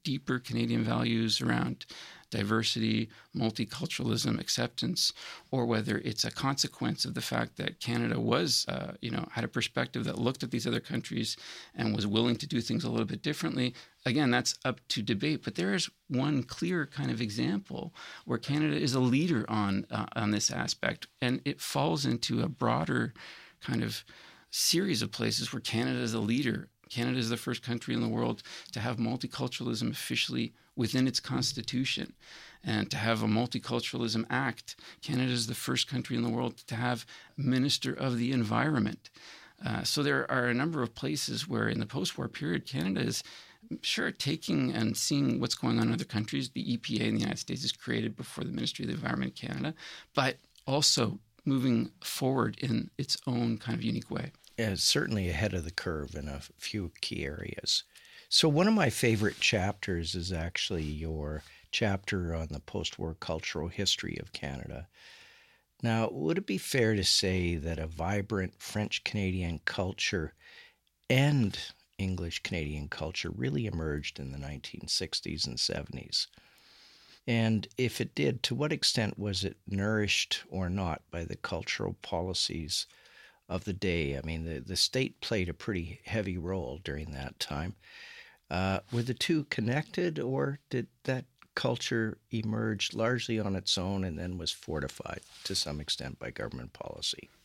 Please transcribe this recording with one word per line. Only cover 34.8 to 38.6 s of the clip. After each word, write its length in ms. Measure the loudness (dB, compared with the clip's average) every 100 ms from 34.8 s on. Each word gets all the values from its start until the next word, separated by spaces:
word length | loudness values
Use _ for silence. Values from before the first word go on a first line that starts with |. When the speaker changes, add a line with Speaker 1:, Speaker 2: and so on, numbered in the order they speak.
| -18 -12
Speaker 1:
Canada 300 | -2 0 2
is 160 | 0 -2
the 80 |
first 320 | -4 0 0 0
country 300 | -2 -2 0
in 60 |
the 40 | 0
world 280 | 0 -2 -4 -6
to 80 |
have 320 | -2 0 -2 -6 -18 -14 -2
Minister 560 | 2 4 4 2 0
of 260 | -2 0 2
the 140 | 2
Environment. 760 | 2 2 4